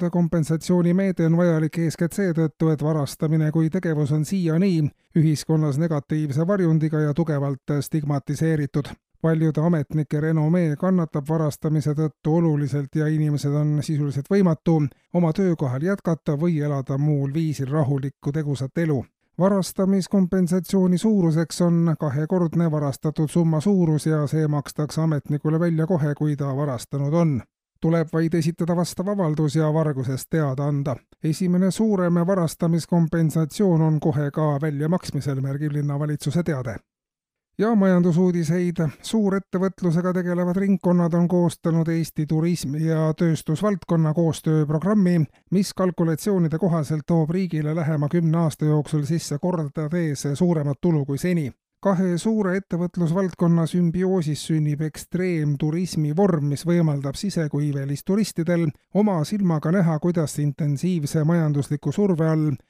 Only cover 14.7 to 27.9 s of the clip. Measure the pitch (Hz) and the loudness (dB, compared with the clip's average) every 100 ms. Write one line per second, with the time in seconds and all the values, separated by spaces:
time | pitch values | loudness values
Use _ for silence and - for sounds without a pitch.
14.7 | 160 143 - _ 175 170 156 190 165 139 | 2 2 -4 _ 0 0 2 0 0 -2
15.7 | 131 165 196 - 165 - 143 175 156 147 | -2 -2 -2 -2 -2 -2 0 0 0 0
16.7 | 139 131 135 151 147 139 147 160 139 131 | -4 -2 0 2 2 0 -2 -2 -2 -2
17.7 | 156 135 143 139 - 147 147 147 139 135 | 0 0 0 -4 -6 -4 -4 -2 -4 -4
18.7 | - 165 139 - _ _ - 190 202 175 | -2 0 0 -4 _ _ 0 2 2 -2
19.7 | - 190 196 170 202 180 190 175 185 165 | 0 2 2 2 2 2 2 2 0 0
20.7 | 196 185 175 220 208 170 156 165 - 175 | 2 2 2 2 2 2 2 -2 0 2
21.7 | 170 170 151 151 131 156 185 165 165 170 | 4 2 0 -2 -2 -2 0 0 0 0
22.7 | 151 147 - 156 151 151 175 165 156 196 | 0 -2 -4 -4 -2 0 2 2 2 2
23.7 | 196 165 156 160 156 147 156 151 147 - | 2 4 2 2 0 0 0 0 -2 -4
24.7 | - 147 - 160 147 - 143 156 160 175 | -6 -4 -2 0 -2 -2 -2 0 0 0
25.7 | 160 160 180 151 147 151 143 139 135 147 | 0 0 0 0 0 -2 -2 -4 -2 -4
26.7 | 123 - 143 143 165 165 131 - _ _ | -6 -8 -4 0 2 2 0 -6 _ _
27.7 | _ 160 | _ 0